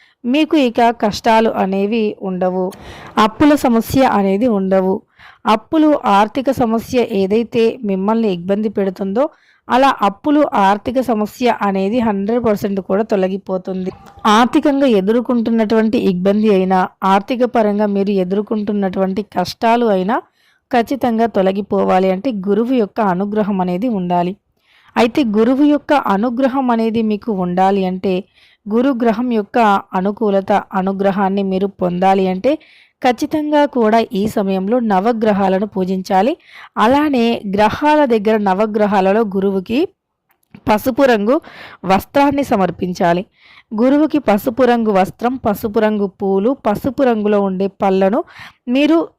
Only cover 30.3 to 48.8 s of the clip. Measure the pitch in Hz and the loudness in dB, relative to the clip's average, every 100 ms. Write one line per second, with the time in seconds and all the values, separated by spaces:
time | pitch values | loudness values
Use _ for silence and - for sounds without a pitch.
30.3 | 196 190 202 - 196 190 196 196 190 190 | -2 0 -2 0 -4 -4 -2 -2 0 -2
31.3 | 196 196 185 196 - 180 175 190 196 190 | -2 -2 -2 -4 -4 -4 0 0 2 0
32.3 | 185 247 311 - - _ _ 254 240 294 | -2 -2 -2 -8 -20 _ _ -2 -2 -2
33.3 | 311 302 294 294 254 214 226 226 190 214 | -4 0 2 2 2 2 2 0 -2 -2
34.3 | 220 196 190 190 247 226 185 208 233 220 | -2 -2 -2 -2 -2 0 0 0 0 0
35.3 | 196 190 190 208 190 185 190 185 190 220 | 0 0 0 -2 -4 -4 -4 0 0 2
36.3 | 349 _ - - - 214 277 302 262 233 | -2 _ -20 -12 0 2 2 2 2 0
37.3 | 233 208 196 214 - 294 302 285 226 202 | -2 -4 0 0 2 2 2 2 2 2
38.3 | 220 202 185 220 208 202 202 190 208 226 | 0 0 0 0 0 0 2 2 2 0
39.3 | 190 196 190 180 233 381 - _ _ _ | -2 -2 -2 -2 -2 -2 -6 _ _ _
40.3 | _ _ - - 214 269 240 269 226 202 | _ _ -12 -2 0 0 2 2 2 2
41.3 | 302 - - - - 180 190 - 285 285 | 0 -2 -18 -20 -12 -2 -2 0 0 2
42.3 | 277 269 220 180 165 180 180 175 175 208 | 0 -2 0 0 -2 -8 -2 0 0 -4
43.3 | _ _ - _ 214 254 285 302 294 - | _ _ -20 _ 0 2 4 2 0 0
44.3 | 202 - 226 240 240 220 190 190 - 233 | 0 0 0 2 2 2 2 0 -2 -6
45.3 | 254 233 196 226 214 214 214 202 - 196 | -2 -4 -4 -2 0 0 0 -4 -4 -2
46.3 | 196 208 277 226 208 277 247 262 220 208 | 0 0 0 -2 -2 -4 0 0 0 0
47.3 | 208 196 185 196 - 202 190 190 247 - | 0 0 -2 -6 -2 0 2 2 0 -4
48.3 | - - _ - 254 | -14 -20 _ -4 0